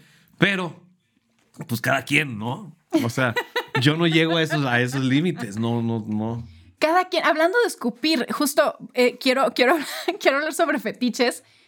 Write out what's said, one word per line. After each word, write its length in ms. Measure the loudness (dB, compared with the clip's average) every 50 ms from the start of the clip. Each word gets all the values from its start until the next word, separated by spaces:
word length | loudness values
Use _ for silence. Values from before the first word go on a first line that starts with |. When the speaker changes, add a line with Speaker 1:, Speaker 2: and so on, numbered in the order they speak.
| _ _ _ _ _ _ _ _
Speaker 1:
Pero, 480 | 0 0 0 -2 -4 -8 -10 -14 _ _ _ _ _ _ _ _ _ _ _ _ _ _ _ -16 -8 -6
pues, 120 | -6 -4 0
cada 200 | 0 0 0 0
quien, 340 | 0 0 0 0 0 -6 -8
¿no? 360 | -6 -6 -6 -8 -10 -16 -20 _ _ _ -2 0 0
O 60 | 0
sea, 240 | 0 0 0 0 0
<laughs> 480 | -2 -6 -4 -6 -6 -6 -4 -4 2 2
yo 140 | 2 2 4
no 80 | 2
llego 300 | 4 4 4 4 4 2
a 60 | 0 0
esos, 220 | 0 0 -2 0
a 160 | 2 2 2
esos 240 | 2 2 0 -2 0
límites. 540 | 2 2 2 2 0 -2 -4 -8 -8 -6 -4
No, 240 | -2 0 0 0 0
no, 220 | -2 -2 -4 -4 -4
no. 380 | -4 -4 -2 -4 -4 -6 -10 -14 -18 -20 -20 -20 _ _
Speaker 2:
Cada 300 | 0 2 2 2 0 0
quien, 140 | -2 0 0
hablando 340 | 0 2 2 2 2 2 2 0
de 40 | 0
escupir, 580 | -2 -4 -6 -6 -6 -2 -2 0 0 0 -2 -4 -2
justo, 460 | -2 -2 0 2 2 2 2 0 -6 -14 -10 _
eh, 240 | 2 2 2 2 0
quiero, 320 | 0 0 2 2 2 0 2
quiero, 220 | 2 4 4 4 2 0 -6 -8
<laughs> 240 | -6 -6 -6 -6 0
quiero 180 | 2 2 2 2
hablar 160 | 0 -2 0
sobre 240 | 0 0 0 0 -2
fetiches. 640 | -2 -6 -6 -2 -4 -4 0 0 0 0 0 -4 -14 _ _ _ _